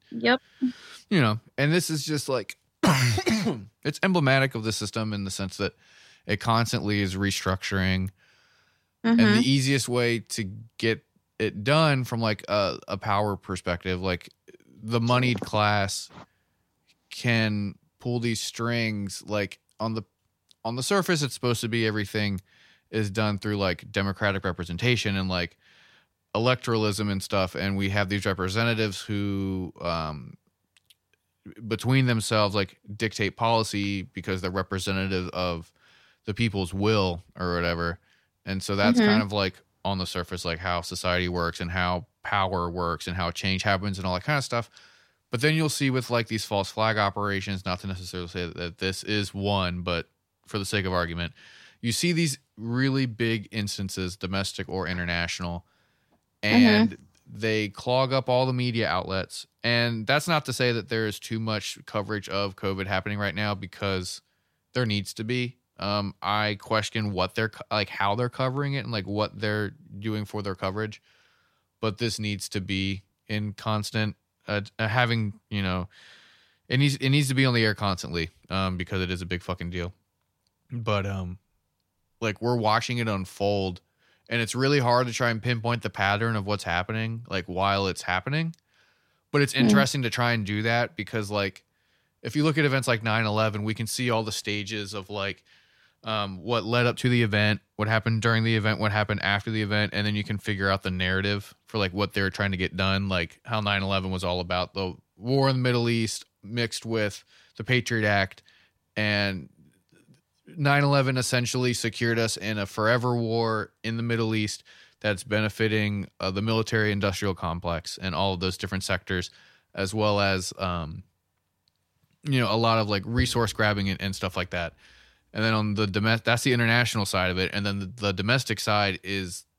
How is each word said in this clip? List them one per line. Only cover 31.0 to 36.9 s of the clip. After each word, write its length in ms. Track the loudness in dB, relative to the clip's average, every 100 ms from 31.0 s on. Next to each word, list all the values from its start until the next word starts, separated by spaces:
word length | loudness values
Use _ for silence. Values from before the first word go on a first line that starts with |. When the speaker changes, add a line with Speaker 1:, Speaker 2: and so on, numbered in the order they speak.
| _ _ _ _ -20 -14 -6
Speaker 2:
between 400 | -4 2 4 4
themselves, 460 | 2 2 2 2 2
like, 220 | -2 -4 -14
dictate 440 | -4 -4 0 -2 0
policy 640 | 2 2 2 -2 -2 -4
because 400 | -6 -10 -4 -4
they're 100 | -2
representative 800 | -2 -2 -4 -2 -2 0 0 -2
of 420 | -2 -2 -2 -8 _ _ _ _ _ -8
the 80 |
people's 400 | -2 0 0 -2
will 500 | 0 2